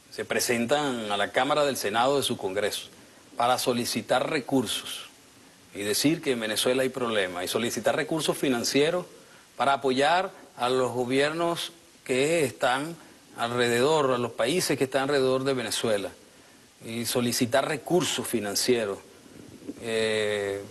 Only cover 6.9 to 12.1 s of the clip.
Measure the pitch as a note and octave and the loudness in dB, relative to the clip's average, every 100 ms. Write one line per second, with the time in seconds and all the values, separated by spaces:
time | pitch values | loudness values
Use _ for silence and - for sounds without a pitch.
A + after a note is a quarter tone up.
6.9 | B2+ A#2+ G#2+ F#2 F2+ F2+ A#2 A2+ A#2+ G#2+ | -2 -2 0 -2 -4 -4 -2 -2 0 0
7.9 | C3 D#3+ D#3+ D3+ E3 D3+ A#2+ - C#3 D3 | 0 -2 -2 -2 0 0 0 0 2 2
8.9 | F3+ F3 - - - - - B2+ C3+ C3+ | 0 -6 -14 -20 -20 -18 -2 0 2 2
9.9 | B2+ C#3+ F3 F#3+ - - - B2 C3 B2+ | 2 4 2 0 -8 -20 -4 0 2 0
10.9 | A#2+ B2 C3+ C#3+ D#3+ E3+ E3+ - - - | 0 0 2 2 0 -2 -2 -6 -12 -20
11.9 | - - | -14 -2